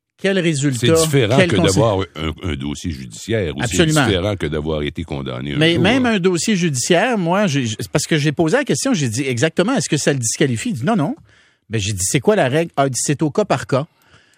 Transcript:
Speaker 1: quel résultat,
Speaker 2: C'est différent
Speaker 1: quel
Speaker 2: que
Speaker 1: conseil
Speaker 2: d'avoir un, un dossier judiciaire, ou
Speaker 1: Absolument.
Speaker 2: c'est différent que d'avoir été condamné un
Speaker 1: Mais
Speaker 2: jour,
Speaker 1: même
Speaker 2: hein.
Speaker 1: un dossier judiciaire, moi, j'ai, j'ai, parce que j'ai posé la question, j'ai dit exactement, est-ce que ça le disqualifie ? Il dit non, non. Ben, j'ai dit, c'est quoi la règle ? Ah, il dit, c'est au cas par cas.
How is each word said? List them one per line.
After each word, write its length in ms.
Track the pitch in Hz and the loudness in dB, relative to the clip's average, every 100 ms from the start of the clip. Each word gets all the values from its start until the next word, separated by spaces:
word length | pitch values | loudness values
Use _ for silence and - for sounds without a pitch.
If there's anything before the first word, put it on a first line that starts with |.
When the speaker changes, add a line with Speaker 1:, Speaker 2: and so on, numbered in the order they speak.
| _ _ | _ _
Speaker 1:
quel 200 | 190 196 | 0 2
résultat, 400 | 170 143 143 120 127 165 | 2 2 0 2 2 4
Speaker 2:
C'est 80 | |
différent 320 | 160 139 104 139 | 4 2 4 4
Speaker 1:
quel 140 | 180 | 4
Speaker 2:
que 60 | 101 | 4
Speaker 1:
conseil 180 | 123 | 2
Speaker 2:
d'avoir 320 | 95 110 95 85 | 4 2 2 -4
un, 180 | 78 80 78 | -4 -6 -4
un 100 | 87 | -6
dossier 380 | 69 71 71 90 | -4 -6 -6 -6
judiciaire, 640 | 67 64 - - 113 82 69 | -8 -10 -12 -4 -2 -2 -4
ou 60 | |
Speaker 1:
Absolument. 380 | 120 - 160 156 | -2 2 2 4
Speaker 2:
c'est 40 | 117 | 2
différent 300 | 90 101 98 | 2 0 -2
que 100 | 78 | -4
d'avoir 360 | 76 76 76 | -2 -2 -2
été 200 | 73 87 | -4 -6
condamné 520 | 80 69 67 62 69 | -8 -8 -8 -8 -4
un 40 | 71 | 0
Speaker 1:
Mais 160 | 160 | 2
Speaker 2:
jour, 80 | 170 | 2
Speaker 1:
même 240 | 180 262 247 | 2 2 0
Speaker 2:
hein. 80 | |
Speaker 1:
un 40 | 208 | 0
dossier 340 | 185 175 - | 0 0 0
judiciaire, 640 | 190 170 127 - 175 247 220 | 0 0 0 2 2 2 0
moi, 300 | 165 190 202 | 0 0 0
j'ai, 180 | 139 117 | 0 -2
j'ai, 100 | 107 - | -4 -4
parce 160 | 151 - | -4 0
que 100 | 160 | 0
j'ai 140 | 151 | 0
posé 260 | 147 160 247 | 0 0 0
la 80 | |
question, 300 | 254 156 269 | 0 -2 0
j'ai 140 | 196 127 | 0 0
dit 140 | 113 | -2
exactement, 520 | 135 117 160 - 202 | -4 0 0 0 0
est-ce 140 | 254 - | 0 0
que 80 | 151 | 0
ça 160 | 165 | 0
le 80 | 139 | 0
disqualifie ? 500 | 113 - 143 113 247 | -2 0 0 0 -4
Il 40 | |
dit 100 | 131 | -4
non, 120 | 156 220 | 0 0
non. 200 | 156 302 _ _ _ _ - | 0 -4 _ _ _ _ -8
Ben, 100 | 110 | -4
j'ai 120 | 98 | -4
dit, 120 | 95 | -4
c'est 160 | 92 139 | -2 0
quoi 160 | 208 208 | 2 4
la 120 | 131 | 4
règle ? 220 | 156 170 - | 2 0 0
Ah, 100 | 139 | 0
il 40 | |
dit, 100 | 123 | 0
c'est 200 | - 143 | -2 -2
au 80 | 151 | -2
cas 140 | - | 0
par 220 | 202 127 - | 0 -2 0
cas. 200 | 131 160 _ _ _ _ | -2 -2 _ _ _ _